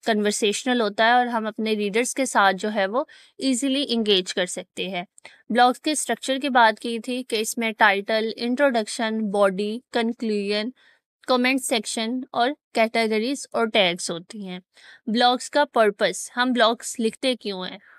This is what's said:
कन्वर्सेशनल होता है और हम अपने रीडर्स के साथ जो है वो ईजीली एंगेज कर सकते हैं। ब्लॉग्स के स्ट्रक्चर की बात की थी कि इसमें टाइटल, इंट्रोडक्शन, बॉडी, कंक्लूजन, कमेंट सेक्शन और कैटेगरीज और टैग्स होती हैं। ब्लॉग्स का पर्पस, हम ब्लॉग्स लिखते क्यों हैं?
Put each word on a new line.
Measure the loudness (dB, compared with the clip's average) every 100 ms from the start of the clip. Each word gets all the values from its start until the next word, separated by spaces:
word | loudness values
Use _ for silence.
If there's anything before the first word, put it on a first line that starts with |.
| 0
कन्वर्सेशनल | 0 0 0 -2 -2 -2 0
होता | 0 2 4
है |
और | 4 2
हम | -2 -4
अपने | -6 -2
रीडर्स | -2 0 0 -2
के | -2 0
साथ | 4 4
जो | 2 -4
है | -2 -2
वो | -2 -4 -12 _ _
ईजीली | -2 0 0 -2 -2
एंगेज | -2 2 2 2
कर | -4 -4
सकते | -6 -12 -10 -8
हैं। | -8 -10 _ -20 -20 _
ब्लॉग्स | 4 4 4
के | -2
स्ट्रक्चर | -2 -2 -4 -2 -4
की | 0
बात | 4 4 4
की | -6 -8
थी | -6 -8
कि | -4 -4
इसमें | -4 -4 -6
टाइटल, | 4 4 4 0 -2 -2 -4
इंट्रोडक्शन, | -4 2 2 2 -4 -4 -4 -2
बॉडी, | -2 2 2 2 -4 -6 _
कंक्लूजन, | -2 -2 -4 -4 -2 -2 -2 -4 -10 _ _ _ _ -2
कमेंट | 2 2 0
सेक्शन | 0 -2 -2 -6 -4 -6 -6
और | -2 -2 -2 _
कैटेगरीज | 0 0 2 0 0 -2 -4 -4
और | -2 0
टैग्स | 4 2 0 -6
होती | -8 -10 -14
हैं। | -12 -12 _ _ -20 -14 -4
ब्लॉग्स | 2 4 2 0
का | 0
पर्पस, | 2 4 2 4 -2 -2 -10
हम | -2 0
ब्लॉग्स | 4 2 2 -8 -4
लिखते | -4 0 -2
क्यों | -2 -6 -8 -8
हैं? | -12 _